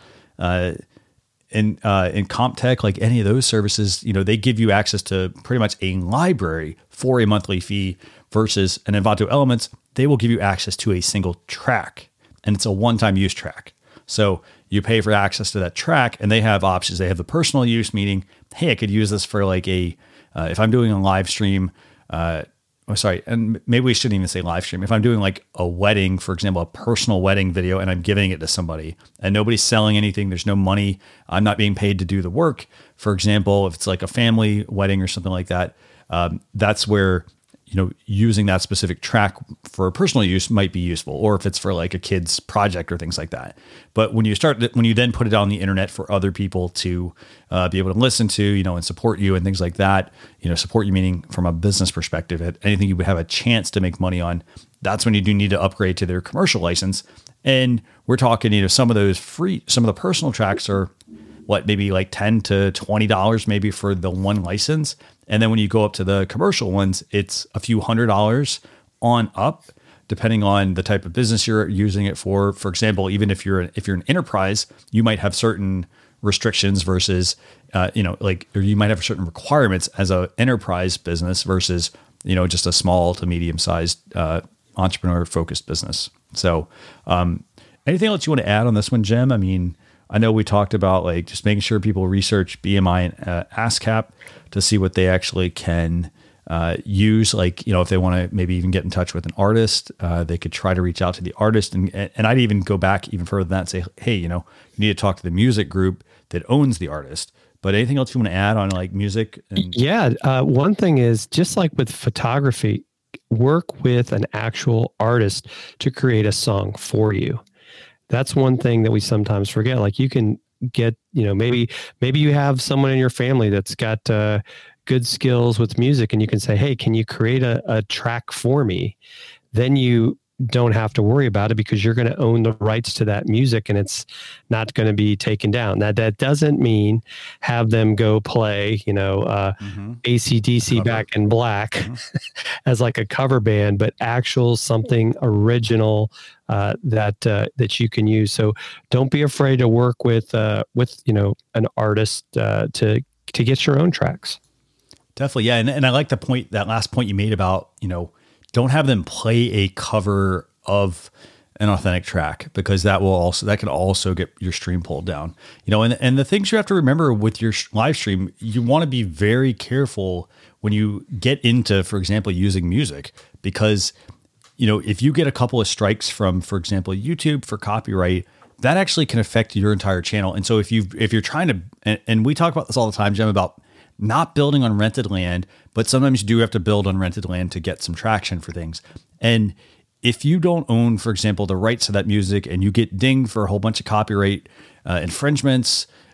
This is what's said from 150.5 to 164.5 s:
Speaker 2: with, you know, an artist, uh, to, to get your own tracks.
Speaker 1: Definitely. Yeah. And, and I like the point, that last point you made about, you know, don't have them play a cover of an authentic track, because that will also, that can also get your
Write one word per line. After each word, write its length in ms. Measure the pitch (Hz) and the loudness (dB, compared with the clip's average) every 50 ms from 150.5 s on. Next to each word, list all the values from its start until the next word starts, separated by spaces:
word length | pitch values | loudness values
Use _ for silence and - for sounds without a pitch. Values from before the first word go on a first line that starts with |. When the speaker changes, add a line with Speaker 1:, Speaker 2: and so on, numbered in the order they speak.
| 104 104 - - _ | 0 -2 -4 -2 _
Speaker 2:
with, 280 | 123 123 - - - - | 0 0 0 -2 -4 -2
you 80 | - 110 | 0 2
know, 220 | 104 101 101 104 - _ _ - | 2 2 2 0 -4 _ _ -2
an 140 | 113 110 - - - | 0 0 0 0 0
artist, 480 | 110 107 104 107 107 104 - - - _ - 117 | 0 2 2 2 0 0 -2 -8 -10 _ -4 -2
uh, 300 | - - 52 107 107 - - | 0 0 0 0 -2 -4 -2
to, 280 | - 117 107 107 117 139 - _ _ _ - - | 0 0 2 2 0 -2 -4 _ _ _ -8 -2
to 100 | - 120 | 0 2
get 220 | 117 135 - - | 2 2 2 2
your 140 | 151 139 139 | 2 4 4
own 120 | 165 180 | 4 2
tracks. 480 | - - - 170 170 - - - - - _ _ _ _ _ _ _ _ _ _ - _ _ _ _ | 2 0 -2 -2 -2 -4 -10 -12 -14 -14 _ _ _ _ _ _ _ _ _ _ -20 _ _ _ _
Speaker 1:
Definitely. 280 | - 139 139 - 123 107 | -6 -4 -2 0 0 2
Yeah. 140 | 117 120 117 | 2 2 2
And, 120 | 113 131 | 2 0
and 160 | 135 147 131 | 0 2 0
I 60 | 131 | 2
like 180 | 127 143 - - | 2 2 0 0
the 80 | 127 101 | -4 -4
point, 340 | - - 127 127 - - | -2 -2 -2 -2 -4 -4
that 160 | - 104 - 107 | -4 -4 -2 -2
last 240 | 113 113 - - | -2 -2 -4 -2
point 160 | - 127 123 101 | -2 -2 -2 0
you 80 | 101 | 0
made 180 | 98 101 110 107 | 0 0 0 0
about, 360 | 90 95 90 92 90 - - _ _ | 0 0 0 0 -2 -4 -8 _ _
you 60 | - 92 | -6 -6
know, 240 | 90 87 87 - - _ _ _ _ _ _ _ | -6 -6 -6 -10 -12 _ _ _ _ _ _ _
don't 180 | - 123 123 131 | 0 0 2 2
have 180 | 135 156 147 135 | 2 2 4 4
them 160 | 123 98 82 | 2 2 0
play 480 | - - - - 110 117 117 120 120 | -4 -10 -4 0 2 2 4 2 2
a 180 | - 104 98 92 | 2 2 0 0
cover 800 | - - - - - 110 92 104 98 98 98 95 90 87 - - _ _ _ | -2 -6 -6 -2 -2 -2 0 0 0 2 2 0 0 -2 -6 -10 _ _ _
of 440 | - 98 101 101 95 85 - - - _ _ - - - _ _ _ _ - | -2 0 2 2 0 -2 -6 -14 -20 _ _ -20 -20 -20 _ _ _ _ -2
an 100 | 104 104 | 0 0
authentic 340 | 98 87 - 95 90 90 87 | 2 2 0 -2 -2 -2 -4
track, 460 | - - 90 76 76 78 - - - - | -4 -4 -2 -2 -2 -6 -8 -14 -8 -6
because 300 | 101 95 - 98 92 85 | -4 -2 0 0 2 2
that 180 | 101 95 92 | 2 2 4
will 80 | 98 95 | 4 4
also, 360 | 95 90 87 90 87 - - | 4 4 2 0 0 -2 -2
that 140 | 101 104 101 | -2 -2 -2
can 100 | - 92 | -2 -4
also 440 | 65 78 92 95 95 - - 92 92 | -2 0 0 0 0 0 0 -2 -2
get 180 | 87 90 - _ _ | -2 -4 -6 _ _
your 120 | 90 90 | -8 -6